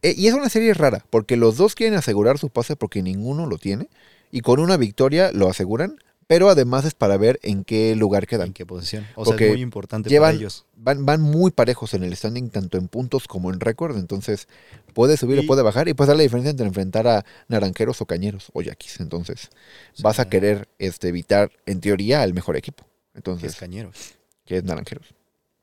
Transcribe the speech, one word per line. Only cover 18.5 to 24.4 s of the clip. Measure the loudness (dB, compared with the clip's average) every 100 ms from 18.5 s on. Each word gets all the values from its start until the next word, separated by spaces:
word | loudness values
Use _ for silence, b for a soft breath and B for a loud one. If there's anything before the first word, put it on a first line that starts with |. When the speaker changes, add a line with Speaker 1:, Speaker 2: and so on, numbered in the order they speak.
Speaker 1:
o | -10
Yaquis, | -10 -12 -18 -14
entonces | -10 -8 -10 -12 -16 b b b b
Speaker 2:
Sí. | -2
Speaker 1:
vas | -2 0
a | 0
querer, | 0 2 -2 -6 -8
este, | -8 -6 -6
evitar, | -6 -2 0 0 _
en | -8 -6
teoría, | -2 -2 0 0
al | 0
mejor | -2 -4 -6
equipo. | -6 -18 _ _ _
Entonces, | -16 -10 -10
Speaker 2:
Que | -10
es | -12
Cañeros. | -14 -14 -16 -18 -20 _ _ _